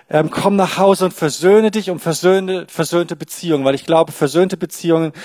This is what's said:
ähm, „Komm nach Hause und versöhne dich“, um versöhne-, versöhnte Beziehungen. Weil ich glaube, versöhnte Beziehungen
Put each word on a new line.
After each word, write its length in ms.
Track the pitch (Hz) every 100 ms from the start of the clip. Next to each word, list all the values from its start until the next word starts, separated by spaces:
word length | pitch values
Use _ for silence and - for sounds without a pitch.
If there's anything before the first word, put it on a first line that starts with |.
| -
ähm, 200 | 151 156
„Komm 260 | - 196 202
nach 200 | 185 -
Hause 300 | 196 190 185
und 80 |
versöhne 560 | - 156 - 175 208 220
dich“, 180 | 214 196
um 100 | 170
versöhne-, 680 | - 156 175 190 190 185 -
versöhnte 480 | - 156 170 170 165
Beziehungen. 480 | 165 - 175 151
Weil 100 | 135
ich 120 | 135 -
glaube, 260 | 160 160
versöhnte 460 | - 147 151 185 185
Beziehungen 540 | 165 - 165 160 160 -